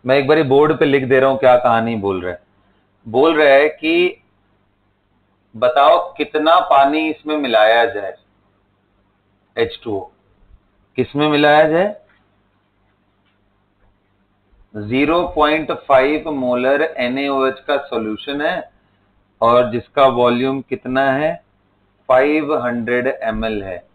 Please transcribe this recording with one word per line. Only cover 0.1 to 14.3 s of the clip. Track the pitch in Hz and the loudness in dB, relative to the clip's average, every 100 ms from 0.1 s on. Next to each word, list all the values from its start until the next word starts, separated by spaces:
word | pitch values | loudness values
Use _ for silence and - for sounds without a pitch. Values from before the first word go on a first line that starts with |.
| 139 | 0
एक | 131 | 2
बारी | 156 | 0
बोर्ड | 143 139 151 147 | 2 2 2 2
पे | |
लिख | 151 135 | 0 0
दे | 127 131 | 2 2
रहा | 135 | 2
हूं | 135 | 2
क्या | 127 123 | 4 4
कहानी | 123 117 113 | 2 0 0
बोल | 113 98 95 | -4 -4 -4
रहा | 90 | -6
है। | 87 _ _ _ _ _ _ | -12 _ _ _ _ _ _
बोल | 113 120 156 156 | -6 0 2 2
रहा | 147 | 4
है | 135 151 | 4 4
कि | - 156 170 180 - _ _ _ _ _ _ _ _ _ _ _ _ _ | -2 -2 0 -2 -4 _ _ _ _ _ _ _ _ _ _ _ _ _
बताओ | 113 123 143 147 170 - | -2 0 4 4 4 0
कितना | - 147 151 156 170 | -8 -4 0 2 2
पानी | - 139 139 156 156 | 4 2 2 0 -4
इसमें | 151 147 151 | -6 -6 -6
मिलाया | 135 110 107 117 | 0 2 4 4
जाए, | 113 101 95 - _ _ _ _ _ _ _ _ _ _ _ _ _ | 0 -4 -10 -14 _ _ _ _ _ _ _ _ _ _ _ _ _
एच | - 113 - | -6 -6 -6
टू | 117 | -8
ओ। | 101 90 _ _ _ _ _ _ _ _ - | -8 -10 _ _ _ _ _ _ _ _ -6
किस | 123 | -6
में | 143 151 | -2 0
मिलाया | 147 147 151 156 | 2 4 4 2
जाए? | 160 208 - _ _ _ _ _ _ _ _ _ _ _ _ _ _ _ _ _ _ _ _ _ _ _ | 0 -2 -6 _ _ _ _ _ _ _ _ _ _ _ _ _ _ _ _ _ _ _ _ _ _ _